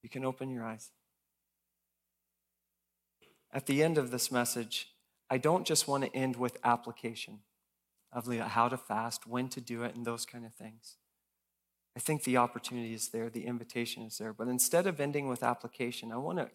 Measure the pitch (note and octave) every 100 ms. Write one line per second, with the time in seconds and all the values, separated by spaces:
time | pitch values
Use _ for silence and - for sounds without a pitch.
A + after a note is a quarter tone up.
0 | - C3+ C3 C3 C3+ B2+ A2+ A2 - _
1 | _ _ _ _ _ _ _ _ _ _
2 | _ _ _ _ _ _ _ _ _ _
3 | _ _ _ _ _ C3+ - C#3+ D#3+ D#3
4 | B2+ A#2+ - B2+ A#2+ - A2 - - _
5 | _ _ _ B2+ D3+ F3+ F3+ D#3 - C#3
6 | C3+ C3 C3 A#2+ B2 - A#2+ A#2+ A#2+ A#2
7 | A#2 A2+ - G#2+ _ _ _ _ _ _
8 | _ B2 A#2 A#2 A2+ A2 A#2 B2+ - G#2+
9 | A2+ A#2+ - A#2+ B2+ C3 A#2+ A#2 A#2+ A#2+
10 | A#2 A#2 - A#2+ A#2 - A2 A2+ - -
11 | _ _ _ _ _ _ _ _ _ -
12 | - D3+ - B2+ A#2+ - - B2 A#2 A2+
13 | - A2+ A#2 A#2 A2+ A#2+ A#2 - A#2 -
14 | A2+ - A2 G#2+ A#2 B2 B2 E3+ F#3+ D#3+
15 | C#3+ D3 C#3 B2 A#2+ A#2+ A#2+ - A#2+ A#2+
16 | A2+ A2+ D3 F3 C#3